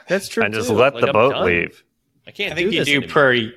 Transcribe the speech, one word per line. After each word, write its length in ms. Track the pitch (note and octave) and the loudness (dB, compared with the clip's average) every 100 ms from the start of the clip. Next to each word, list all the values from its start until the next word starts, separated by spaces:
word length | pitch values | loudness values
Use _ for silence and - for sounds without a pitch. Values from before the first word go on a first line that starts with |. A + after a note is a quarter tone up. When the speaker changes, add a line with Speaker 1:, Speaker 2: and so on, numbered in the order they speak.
| - | -4
Speaker 1:
that's 200 | F#3 - | -4 -4
true 160 | - | -4
Speaker 2:
And 100 | G#3 | -2
just 140 | G#2+ B2 | -2 -2
Speaker 1:
too. 60 | G#2+ | 2
Speaker 2:
let 180 | C3 A#2+ | 2 2
Speaker 1:
Like, 60 | |
Speaker 2:
the 60 | B2 | 0
Speaker 1:
I'm 60 | |
Speaker 2:
boat 180 | G#2+ B2+ | 4 2
Speaker 1:
done. 140 | B2+ F2+ | 2 0
Speaker 2:
leave. 380 | F2 E2+ - _ _ _ _ - | 0 -2 -10 _ _ _ _ -18
Speaker 1:
I 40 | |
can't 200 | - G3+ | -10 -8
Speaker 3:
I 40 | D#3 | -4
think 140 | F3+ | -2
Speaker 1:
do 60 | E3 | -2
Speaker 3:
you 60 | |
Speaker 1:
this 60 | C#3+ | 0
Speaker 3:
do 100 | C#3+ | -2
Speaker 1:
anymore. 120 | B2 | 0
Speaker 3:
per 200 | D#3+ C3+ B2 A2 | 2 4 2 -2